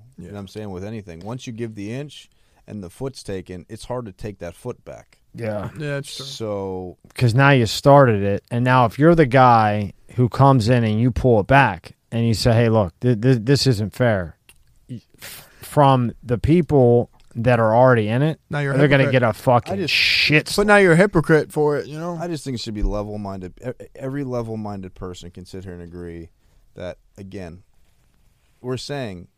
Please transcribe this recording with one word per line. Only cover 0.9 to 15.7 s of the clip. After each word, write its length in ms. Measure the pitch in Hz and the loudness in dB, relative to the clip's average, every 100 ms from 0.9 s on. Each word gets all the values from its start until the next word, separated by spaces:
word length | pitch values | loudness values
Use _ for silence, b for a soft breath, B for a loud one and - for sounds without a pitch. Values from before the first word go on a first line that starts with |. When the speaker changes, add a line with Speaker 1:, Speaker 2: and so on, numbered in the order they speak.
| 113 98 82 | -12 -14 -16
Speaker 1:
once 260 | 101 127 131 | -14 -14 -14
you 60 | |
give 220 | 113 117 107 | -12 -12 -10
the 160 | 101 | -12
inch 380 | 127 147 - - _ _ _ - | -12 -14 -20 -20 _ _ _ -18
and 160 | 107 | -16
the 80 | 87 | -16
foot's 320 | - 135 - | -14 -14 -12
taken, 440 | - 95 90 90 - | -12 -12 -12 -16 -16
it's 160 | 113 - | -18 -12
hard 200 | 123 113 | -10 -12
to 80 | |
take 260 | - 110 98 | -14 -14 -12
that 160 | 85 - | -14 -12
foot 280 | 123 120 - | -14 -14 -18
back. 340 | 60 _ _ _ 117 | -20 _ _ _ -10
Speaker 3:
Yeah. 360 | 113 104 120 - | -8 -8 -10 -10
Speaker 2:
Yeah, 200 | 147 139 | -8 -8
it's 180 | 139 - | -10 -14
true. 100 | 135 | -14
Speaker 1:
So 720 | - 107 101 95 92 90 - - - | -10 -8 -6 -6 -8 -10 -16 -18 -2
Speaker 3:
'Cause 180 | 123 123 | 0 4
now 140 | 139 | 4
you 160 | 135 110 | 4 2
started 580 | - 143 143 127 104 | 0 6 6 6 2
it, 200 | 98 101 - | -2 -4 -4
and 140 | 120 | -4
now 220 | 127 127 117 | 2 2 2
if 120 | - | 4
you're 180 | 160 170 | 4 6
the 100 | 135 | 4
guy 680 | 131 127 117 107 104 98 - _ - | 6 6 6 4 0 -4 -10 _ -2
who 140 | 120 | -2
comes 400 | - 139 135 107 | 4 4 4 4
in 140 | 123 110 | 2 2
and 160 | 107 | 0
you 100 | 123 | 0
pull 280 | - 127 110 | 0 2 2
it 60 | 90 | 4
back 480 | 139 120 87 - _ _ | 4 4 -2 -14 _ _
and 140 | 117 117 | -2 -2
you 80 | 107 | 0
say, 180 | 123 | 2
"Hey, 160 | 117 117 | 4 4
look, 280 | 110 90 - | 2 0 -2
th-, 180 | 123 110 | -2 2
th-, 200 | 127 120 | 2 2
this 240 | 107 143 139 | 2 2 2
isn't 260 | 104 104 | 0 -4
fair," 440 | - 120 101 82 - _ _ _ _ - | 0 0 0 -4 -14 _ _ _ _ -18
f-, 600 | 120 - _ - - - _ | -18 -18 _ -20 -20 -20 _
from 520 | - | -4